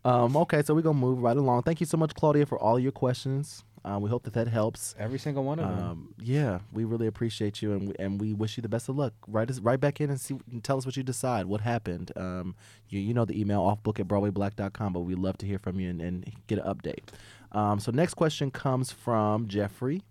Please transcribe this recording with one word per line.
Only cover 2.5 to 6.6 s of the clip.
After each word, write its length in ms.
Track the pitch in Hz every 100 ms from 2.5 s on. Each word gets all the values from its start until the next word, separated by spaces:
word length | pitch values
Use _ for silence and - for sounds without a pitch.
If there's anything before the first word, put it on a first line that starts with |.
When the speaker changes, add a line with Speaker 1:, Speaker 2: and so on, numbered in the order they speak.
| -
Speaker 1:
all 200 | 107 120
your 140 | 131
questions. 680 | - 127 127 135 135 147 - - -
Um, 160 | - 101
we 60 | 104
hope 140 | 120
that 80 | -
that 160 | 107 117
helps. 460 | 113 110 - - -
Speaker 2:
Every 200 | 107 131
single 260 | 151 139
one 140 | 135 156
of 80 | 98
them. 100 | 90 87
Speaker 1:
Um, 280 | 82 - -
yeah, 420 | 113 139 139 90